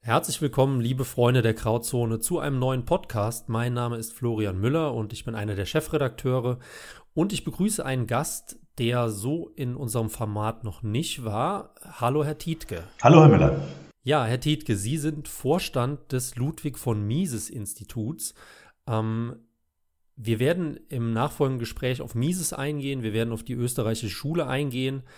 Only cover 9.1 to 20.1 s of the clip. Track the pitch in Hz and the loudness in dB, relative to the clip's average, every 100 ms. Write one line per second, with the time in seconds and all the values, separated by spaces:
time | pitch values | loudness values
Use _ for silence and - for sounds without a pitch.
9.1 | 107 120 165 - - 127 123 123 117 110 | -2 -2 -2 -4 -6 -6 -4 -4 -2 -2
10.1 | - 110 107 107 113 110 - 107 110 170 | -4 -4 -2 -2 -4 -10 -6 -2 -2 -2
11.1 | - 113 104 151 202 - - - - 120 | -6 -4 -2 -2 -2 -8 -18 -20 -2 0
12.1 | 147 147 151 165 160 - 87 90 - 120 | 2 0 -4 -6 -6 -6 -10 -10 6 10
13.1 | 160 151 101 - - - - - _ 127 | 12 12 12 6 2 -6 -12 -18 _ 0
14.1 | 147 113 127 151 151 - 101 104 156 147 | 2 2 0 0 -2 0 -2 0 -2 -2
15.1 | 151 - - 127 175 - 131 123 143 - | -6 -12 -6 0 0 0 -2 -2 -4 -4
16.1 | 127 123 120 135 - 151 - - 104 104 | -4 -4 -4 -4 -4 -8 -6 -2 -2 0
17.1 | 135 185 113 - 127 101 - 107 120 110 | -2 -2 -4 -8 -10 -10 -12 -10 -6 -6
18.1 | 165 - - - - - _ - 113 110 | -6 -10 -12 -20 -20 -20 _ -4 -2 0
19.1 | 110 117 - _ _ _ _ _ _ _ | -2 -4 -10 _ _ _ _ _ _ _